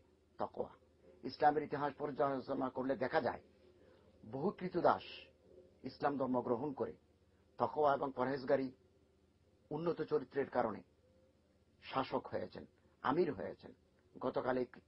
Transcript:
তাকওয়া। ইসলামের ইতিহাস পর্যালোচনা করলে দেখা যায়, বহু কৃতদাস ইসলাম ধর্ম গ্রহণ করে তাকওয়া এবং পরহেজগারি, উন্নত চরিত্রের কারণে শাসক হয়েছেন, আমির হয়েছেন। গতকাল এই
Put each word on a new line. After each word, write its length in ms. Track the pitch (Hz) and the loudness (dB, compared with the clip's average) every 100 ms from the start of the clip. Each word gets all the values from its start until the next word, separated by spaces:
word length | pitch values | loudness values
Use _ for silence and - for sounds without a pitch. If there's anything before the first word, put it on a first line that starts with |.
| - _ _ - | -12 _ _ -6
তাকওয়া। 320 | 110 - 151 - _ _ - - | -6 -4 -8 -10 _ _ -20 -14
ইসলামের 400 | 131 - 147 147 | -12 2 4 4
ইতিহাস 300 | 147 143 143 135 | 0 -2 -2 -4
পর্যালোচনা 720 | 147 135 143 135 117 135 131 | -4 0 0 0 -2 -2 -2
করলে 260 | 131 131 117 | -2 -2 -2
দেখা 260 | 127 - | 0 0
যায়, 200 | 117 85 - - - - - - - - 110 | 0 -2 -10 -20 -20 -20 -20 -20 -20 -20 -12
বহু 180 | 131 190 | -4 -4
কৃতদাস 540 | - 180 170 147 98 - - - - - - - - | -2 -4 2 4 4 0 -16 -18 -20 -20 -20 -20 -14
ইসলাম 340 | - - 147 139 | -12 -2 0 2
ধর্ম 240 | 131 123 | 2 2
গ্রহণ 320 | 120 117 147 | 2 0 0
করে 200 | 131 107 80 _ _ _ _ _ - | -2 -4 -6 _ _ _ _ _ 0
তাকওয়া 360 | 117 - 147 | 0 4 4
এবং 180 | 139 139 127 | 4 2 0
পরহেজগারি, 560 | 127 139 127 135 131 - _ _ _ _ _ _ _ _ - | 0 0 2 2 2 -6 _ _ _ _ _ _ _ _ -8
উন্নত 320 | 151 170 156 | -2 0 0
চরিত্রের 480 | 143 151 131 139 131 | 0 0 0 -2 0
কারণে 320 | 127 113 101 - _ _ _ _ _ _ _ _ _ | 2 0 -2 -12 _ _ _ _ _ _ _ _ _
শাসক 440 | - 135 127 131 - | -6 -4 -2 -4 -4
হয়েছেন, 380 | 107 92 90 - _ _ _ | -6 -6 -10 -18 _ _ _
আমির 320 | - 156 170 | 2 2 2
হয়েছেন। 400 | 95 90 - - - _ _ _ - | 0 -6 -10 -16 -20 _ _ _ -6
গতকাল 380 | 123 139 123 127 | -2 0 0 0
এই 80 | 123 - | -2 -8